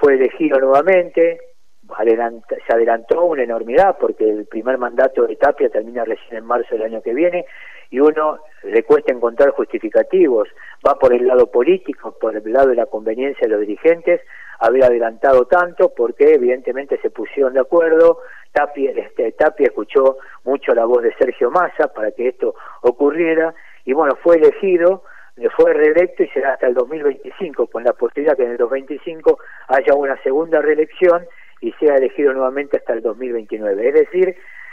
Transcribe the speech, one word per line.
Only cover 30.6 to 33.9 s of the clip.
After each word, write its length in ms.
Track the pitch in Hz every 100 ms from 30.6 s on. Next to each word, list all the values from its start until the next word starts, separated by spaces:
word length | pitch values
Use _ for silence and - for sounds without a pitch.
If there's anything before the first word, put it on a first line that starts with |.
reelección 640 | 147 151 156 - 180 170 175 - - -
y 120 | 165
sea 240 | - 151 139
elegido 360 | - - 143
nuevamente 460 | 131 131 135 139 131
hasta 160 | -
el 80 | 113
dos 160 | 113 107
mil 160 | 127
veintinueve. 540 | 117 104 110 104 98
Es 60 | 127